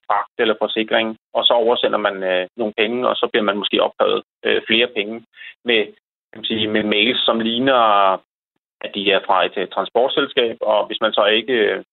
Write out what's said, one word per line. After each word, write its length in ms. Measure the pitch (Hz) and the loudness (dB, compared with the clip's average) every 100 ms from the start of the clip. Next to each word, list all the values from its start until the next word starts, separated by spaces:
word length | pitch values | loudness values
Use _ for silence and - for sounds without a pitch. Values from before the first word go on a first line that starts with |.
| - | -2
fragt 280 | 101 - - | -2 -2 -2
eller 160 | 113 107 | 0 0
forsikring, 540 | 104 113 107 113 113 110 _ | -2 -2 -2 0 -2 -6 _
og 100 | 117 | -2
så 80 | 110 | 2
oversender 440 | 120 113 120 110 104 | 2 2 2 2 0
man, 240 | 104 98 | 0 -2
øh, 240 | 95 92 90 - | -2 -2 -2 -4
nogle 160 | 110 110 | -4 -2
penge, 320 | 107 123 123 | -2 0 -2
og 80 | 107 | 0
så 120 | 117 | 0
bliver 120 | 120 | 0
man 120 | 104 101 | 0 -2
måske 260 | 95 - | 0 0
opkrævet, 400 | - - 98 104 - _ | 0 0 0 0 -4 _
øh, 180 | 117 104 - | -2 -2 0
flere 180 | 110 120 | 0 0
penge 380 | 107 104 113 - - - - | -2 -6 -8 -14 -20 -20 -8
med, 160 | 120 113 101 - _ _ _ | 0 0 0 -6 _ _ _
kan 60 | 110 | -12
man 40 | |
sige, 220 | - 113 107 | -6 -4 -2
med 140 | 107 | 0
mails, 380 | 107 104 113 - | 0 2 2 0
som 200 | - 113 | 0 0
ligner, 380 | 113 117 135 127 110 101 98 92 _ _ _ _ _ - | 0 -2 2 4 4 4 4 2 _ _ _ _ _ -16
at 60 | - | -12
de 180 | 104 98 | -4 0
er 80 | 95 - | 0 2
fra 180 | 95 | 0
et, 120 | 90 104 | 0 -2
øh, 120 | 90 | -6
transportselskab, 880 | - 95 113 135 156 139 - 117 113 | -6 -2 0 0 0 -2 0 -2 -2
og 260 | 107 104 104 | 0 0 0
hvis 140 | 107 | -2
man 120 | 110 | -2
så 120 | 110 | 2
ikke, 280 | 104 110 113 | 2 2 2
øh, 300 | 120 101 95 - | 0 2 0 -6